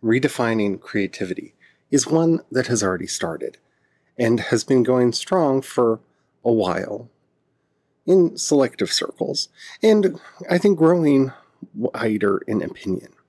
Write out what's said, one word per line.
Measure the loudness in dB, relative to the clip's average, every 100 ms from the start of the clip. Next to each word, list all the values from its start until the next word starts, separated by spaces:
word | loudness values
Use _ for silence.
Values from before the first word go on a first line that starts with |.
redefining | 0 0 0 -2 -2 0 -2 -4
creativity, | -6 -4 -4 -6 -8 -8 -12 _ _ _ _
is | -2 0
one | 0 2 0 -2
that | -4 -2
has | -2
already | -2 -4 -6
started | -8 -8 -8 -12 -14 _ _ _ _ _ -4
and | 0 0
has | 0 -4
been | 0 2
going | 2 2 2
strong | 0 -2 0 0 0
for | -4 0 0 0 _ _ _ _
a | -2
while | 0 0 -2 -6 -10 -14 _ _ _ _ _ _ _ _ _ 2
in | 4 4 0
selective | 0 2 2 0 -4
circles, | -4 -6 -6 -6 -6 -8 _ -20 0
and | 4 4 2 -2 -16 -20 -2
I | 2
think | 2 4
growing | 4 4 4 4 2 -4 _ _ -20
wider | -8 -6 -4 -2 0 0 -2 -2
in | -4
opinion. | -4 -10 -6 -6 -8 _